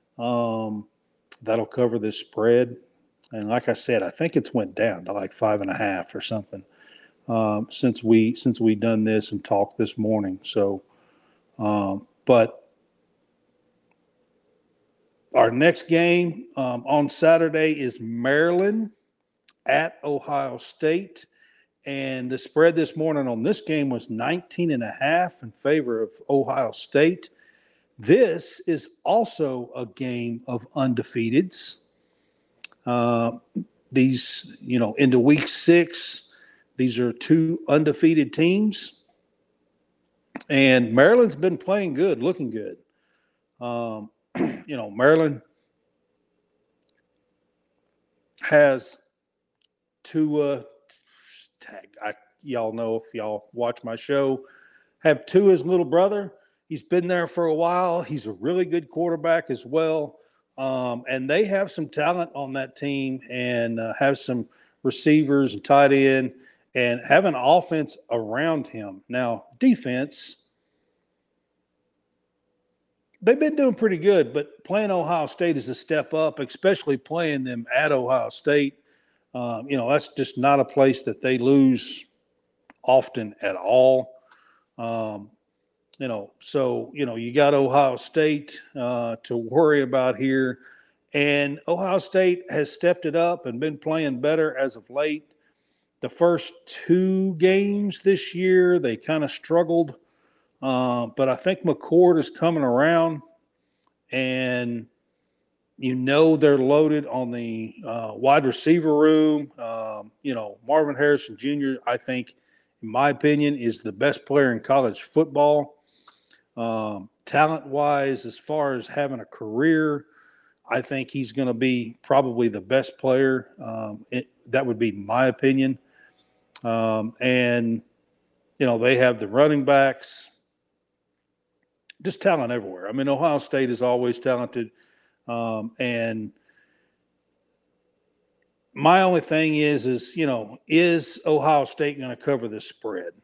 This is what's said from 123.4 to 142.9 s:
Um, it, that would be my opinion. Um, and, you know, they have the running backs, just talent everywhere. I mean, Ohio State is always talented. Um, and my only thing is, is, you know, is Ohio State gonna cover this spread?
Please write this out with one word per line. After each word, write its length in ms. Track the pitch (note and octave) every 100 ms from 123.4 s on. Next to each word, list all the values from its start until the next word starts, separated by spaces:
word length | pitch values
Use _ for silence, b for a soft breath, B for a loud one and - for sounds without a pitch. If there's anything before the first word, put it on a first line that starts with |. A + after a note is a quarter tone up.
| - -
Um, 440 | A2 A2 A2 G#2+ -
it, 180 | B2 - _ -
that 180 | C3 C3
would 140 | A2
be 120 | A#2
my 360 | G2+ G2+ A#2+ C3
opinion. 500 | B2+ C3+ C3+ C3+ B2+ _ b b b b _ _ -
Um, 500 | A#2+ A2+ A2 A2 A2 -
and, 640 | B2+ B2+ A#2+ A#2+ A#2 A2+ - _ _ _ _ _ _ -
you 80 | C3
know, 140 | A#2
they 180 | B2 B2+
have 220 | B2+ A2+
the 80 | G#2
running 360 | A#2+ D3+ D3
backs, 680 | C3+ C#3 C3+ B2+ - - - _ _ _ _ _ _ _ _ _ _ _ _ _ _ _ _ -
just 180 | F3 -
talent 320 | G3 E3 A#2+
everywhere. 380 | A#2+ F#2+ F2+ F#2+
I 20 |
mean, 160 | C3 C3+
Ohio 300 | C3+ D#3+ C#3+
State 320 | - C#3 C3
is 140 | A#2
always 340 | B2 B2 B2 A#2+
talented. 540 | C3+ B2 A#2+ A#2+ A2+ _ _ _ _ _ -
Um, 480 | A#2 A2+ A2 A2+ -
and 540 | B2+ A#2 A2+ A2 G#2+ - _ _ _ _ _ _ _ _ _ _ _ _ _ _ _ _ _ _ _ _ _ _ _
my 300 | C#3 D3+ F#3
only 180 | F#3 E3+
thing 360 | - D#3 D#3+ D3+
is, 280 | D3 C#3+ B2
is, 320 | B2 - -
you 80 | D3+
know, 320 | A#2+ G#2+ - -
is 520 | D#3 F3 E3 - - E3
Ohio 380 | D3+ D3 D3+ C3+
State 340 | - D3 C#3
gonna 160 | B2+ A#2+
cover 320 | - C3+ A#2
this 200 | G#2+ -
spread? 440 | - A2+